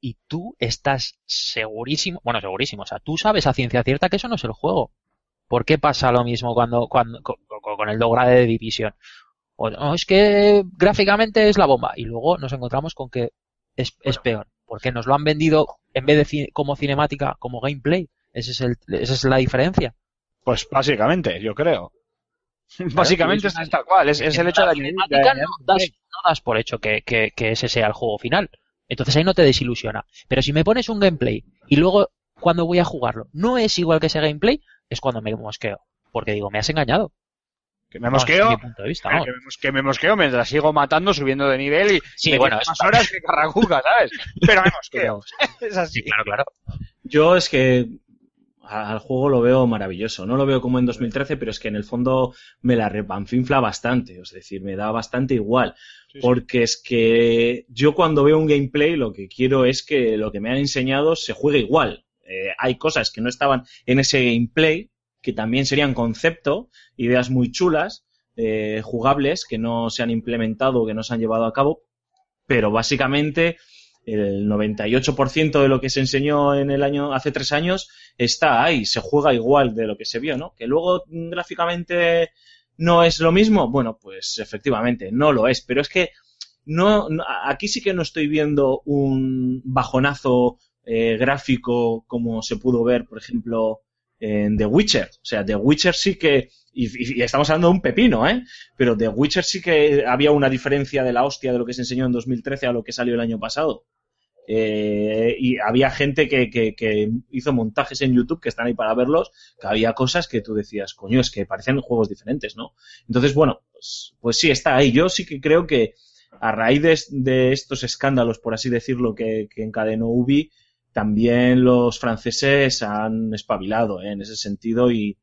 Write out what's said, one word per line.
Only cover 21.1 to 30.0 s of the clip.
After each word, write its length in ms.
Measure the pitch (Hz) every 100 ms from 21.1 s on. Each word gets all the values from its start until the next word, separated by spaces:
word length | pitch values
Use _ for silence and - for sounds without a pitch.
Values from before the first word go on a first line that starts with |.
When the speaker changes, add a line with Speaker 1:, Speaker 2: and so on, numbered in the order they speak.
| 180 143 87
Speaker 3:
yo 120 | 107
creo. 380 | 104 160 127 87 _ _ _ _ _ _ _ _ -
Speaker 1:
Claro, 180 | 180
Speaker 3:
Básicamente 540 | 131 165 175 165 208 196
Speaker 1:
es 100 | 165
Speaker 3:
es 120 | 160
tal 140 | 156
cual, 240 | - 185 147
es, 120 | 147
es 180 | 156 151
el 100 | 175
hecho 140 | 170
de 40 | 185
Speaker 1:
la 60 |
Speaker 3:
añadir, 200 | 151 139
Speaker 1:
cinemática 420 | 185 196 139 139
Speaker 3:
de 60 | 269
Speaker 1:
no 60 | 156 160
das, 160 | 139 190
Speaker 3:
añadir. 120 | 180 _ _
Speaker 1:
no 180 | - -
das 100 | 160
por 160 | - 113
hecho 200 | 113 117
que, 240 | 110 107
que, 300 | - 117 110
que 160 | - 113
ese 160 | 113 123
sea 180 | - 107
el 60 |
juego 260 | - 117 104
final. 320 | 120 170 180 _ _ _ _
Entonces 280 | 123 131 139
ahí 80 |
no 100 | 175
te 80 | 185
desilusiona. 640 | 151 123 123 117 113 107